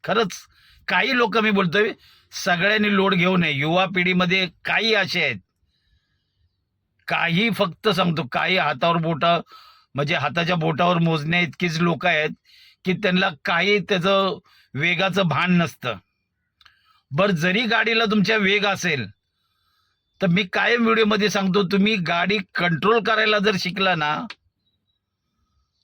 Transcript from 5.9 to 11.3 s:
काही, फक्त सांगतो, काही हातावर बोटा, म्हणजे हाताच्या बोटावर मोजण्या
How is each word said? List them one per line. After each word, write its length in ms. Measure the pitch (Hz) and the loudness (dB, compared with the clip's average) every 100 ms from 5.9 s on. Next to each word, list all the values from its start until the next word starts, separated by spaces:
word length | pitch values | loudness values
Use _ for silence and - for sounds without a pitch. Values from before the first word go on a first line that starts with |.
| _ _ _ _ _ _ _ _ _ _ _ - | _ _ _ _ _ _ _ _ _ _ _ -6
काही, 420 | 160 170 170 226 | -2 0 0 0
फक्त 400 | 185 190 147 214 | 0 -4 0 -2
सांगतो, 340 | 185 180 160 123 | 0 0 -2 -4
काही 260 | 170 160 185 | -4 0 0
हातावर 400 | 151 151 170 170 | 0 0 0 0
बोटा, 400 | 160 165 170 170 - - - _ _ 135 | 0 0 2 0 -2 -20 -20 _ _ -6
म्हणजे 200 | 147 165 | -2 -2
हाताच्या 400 | 139 170 170 175 | -2 -2 -2 0
बोटावर 420 | 160 165 175 170 | -2 0 2 2
मोजण्या 420 | 165 160 147 | 2 0 0